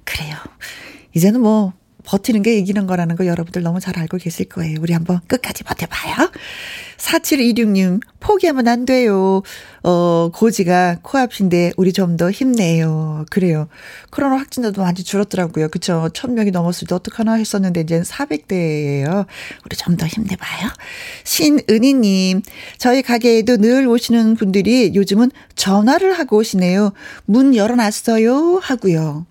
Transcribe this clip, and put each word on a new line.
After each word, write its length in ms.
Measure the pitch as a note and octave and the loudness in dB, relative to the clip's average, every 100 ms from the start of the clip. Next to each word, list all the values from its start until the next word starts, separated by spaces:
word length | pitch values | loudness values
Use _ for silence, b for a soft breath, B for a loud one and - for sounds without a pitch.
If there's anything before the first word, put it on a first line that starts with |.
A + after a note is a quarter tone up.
그래요. 320 | - - D3+ D3+ - _ B B B B B | -10 -10 -10 -12 -16 _ B B B B B
이제는 260 | E3 F3+ A3+ | 2 2 4
뭐 320 | A3 G#3+ G3 - _ _ - | 4 4 0 -4 _ _ -4
버티는 360 | F#3+ G3 A3 | -4 0 0
게 160 | G3+ A3+ | 2 0
이기는 280 | F#3 G3+ G3 | 0 -2 -2
거라는 300 | F3+ E3+ E3+ | -2 -2 0
거 100 | F#3 | -2
여러분들 360 | E3+ E3+ F3+ | -2 -4 -4
너무 180 | E3+ F3 | -4 -4
잘 180 | F#3 F3 | -6 -6
알고 200 | D#3+ F#3 | -6 -6
계실 320 | F3 D#3+ F#3+ | -8 -8 -8
거예요. 300 | - E3 D#3 | -6 -6 -4
우리 100 | E3+ | -2
한번 300 | E3+ E3 F3+ - | -2 0 -4 -2
끝까지 360 | B3+ - - | -6 -4 -12
버텨봐요. 680 | - - E3+ - E3 F#3 E4+ B B B B B B B | -12 -10 -8 -8 -8 -2 -2 B B B B B B B
사칠이육님, 1040 | - E4 D#4+ D4+ A#3+ A3+ A3+ G3 F#3+ F#3 - _ | -4 -4 0 0 2 2 2 2 2 0 -6 _
"포기하면 480 | - G#4 F4+ C4+ A#3+ | -2 2 2 2 0
안 180 | A#3+ B3+ | 0 2
돼요. 560 | B3+ A#3+ G3 F#3+ F#3+ G3 B B B | 2 4 2 2 0 -2 B B B
어, 460 | - F3 F3 E3+ E3+ | 0 2 4 2 0
고지가 680 | E3+ A3+ A3 F3 F3+ F3+ E3+ | 2 0 2 2 4 2 0
코앞인데 680 | - C#4 B3 - G3 F3 F3 - | -2 0 0 0 0 2 0 2
우리 160 | F#3+ | 0
좀 240 | F3+ F3+ E3+ | 2 0 0
더 120 | F3 | 0
힘내요." 960 | G3+ C4 A#3+ F3+ E3 D#3+ D#3 D#3+ D3+ D#3 | 0 0 2 2 2 0 -2 -4 -8 -4
그래요. 400 | - F3+ D#3 D3+ B B B B | 0 0 0 -4 B B B B
코로나 260 | - C#4 C4+ | -4 0 0
확진자도 440 | C4+ - A#3 G3 | -2 -4 -4 -2
많이 220 | F#3 F3+ | -2 -2
줄었더라고요. 680 | F#3 G3+ G3+ G3+ F3 D#3+ D#3 | -4 -4 -2 -2 -4 -2 -4
그쵸? 400 | E3+ - E3+ D#3+ | -4 -2 -2 -2
천 200 | - B3 | -6 -6
명이 180 | A#3+ G#3 | -2 0
넘었을 360 | F3+ E3+ F3+ E3 | 0 -2 -4 -4
때 80 | F3+ | -6
어떡하나 380 | G3 - A3 A3+ | -6 -4 0 0
했었는데 460 | A3 G#3 F#3+ F3 | 0 -2 0 -2
이제는 220 | D#3 E3 | -2 -2
사백 440 | F3 - D4 D4+ _ | -4 -8 -6 -6 _
대예요. 760 | F#3 E3 D3+ D3 C#3+ C#3 F#3+ F#3+ B B B - | -4 -2 -2 -2 -2 -2 -2 -4 B B B -14
우리 120 | - | -10
좀 180 | - F3 | -2 -2
더 80 | E3 | -2
힘내봐요. 640 | F#3+ G3 F#3 - - F#3 - B B B B | -4 -6 -8 -10 -8 -8 -10 B B B B
신은희님, 1160 | - - D#4 D4 - A3 B3+ C4+ G#3+ F#3+ F#3 F#3 - B B B | -8 0 2 2 2 4 4 4 2 2 2 0 -4 B B B
"저희 240 | B3+ B3+ | 0 2
가게에도 560 | B3+ A#3+ A#3+ A3+ A3 B3 | 2 2 4 4 4 4
늘 300 | G#3+ B3+ C4 | 4 4 4
오시는 480 | A#3+ - A#3 A3 A3+ | 2 2 2 4 2
분들이 580 | G3+ G3 F#3+ B3 G#3+ | 2 0 2 4 4
요즘은 380 | G3 G3 G3+ B3+ B B - | 2 2 2 2 B B -6
전화를 580 | - G3 G#3+ D#4 F#4+ F4+ | 0 2 4 4 2 0
하고 180 | C#4 G#3+ | 0 0
오시네요. 540 | A3 F#3+ F3+ F#3 G#3 G3 B B - | 2 0 0 2 0 -2 B B 0
문 300 | G#3 C4+ B3 | 4 4 4
열어놨어요." 1040 | G3+ B3 G#3+ G#3+ - A3 A3 C4 E4 F#4 | 2 2 0 -2 0 2 2 2 2 0
하고요. 640 | - C4 F#3+ E3 D#3 D3 E3+ | -2 -2 0 0 0 -6 -12